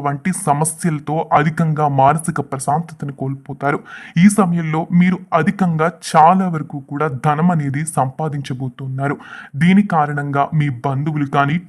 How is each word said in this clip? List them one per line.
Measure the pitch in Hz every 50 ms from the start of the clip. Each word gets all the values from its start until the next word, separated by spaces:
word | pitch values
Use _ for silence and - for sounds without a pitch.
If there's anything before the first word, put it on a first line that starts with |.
| 143
వంటి | 143 143 139 - 185 180 - -
సమస్యలతో | 151 143 147 160 156 - - - 170 156 147 - 143 151 165 156 - 170 147
అధికంగా | 147 165 156 - 165 156 151 151 151 143 139 135
మానసిక | 135 135 156 160 - 170 156 147 139 -
ప్రశాంతతను | 135 135 - 147 143 165 165 - - - 143 143 139 -
కోల్పోతారు. | 135 139 139 135 - - 135 - 139 143 156 - - - - - - - - 165 185
ఈ | 208 202 220
సమయంలో | 190 175 170 170 160 156 156 160 175 - 175 175
మీరు | 180 185 180 - - - 175 165
అధికంగా | 156 202 - - 190 175 160 156 156 175 175 - - -
చాలా | - 160 156 170 190 190 190 180 165
వరకు | 151 143 - 151 139 135 -
కూడా | 143 143 151 160 135 123 -
ధనం | 151 147 151 170 180 175
అనేది | 156 143 139 131 143 160 - -
సంపాదించబోతున్నారు. | 147 131 131 - - 160 151 143 143 135 - 135 123 131 123 - - 135 131 131 135 139 156 - - - - - - - - - 135
దీని | 165 180 190 202 202 202 175
కారణంగా | 156 147 147 147 143 143 143 139 139 143 - 160 151
మీ | 147 143 123 120 -
బంధువులు | 139 131 135 147 165 151 151 143 139 151 143
కానీ, | 139 143 156 175 -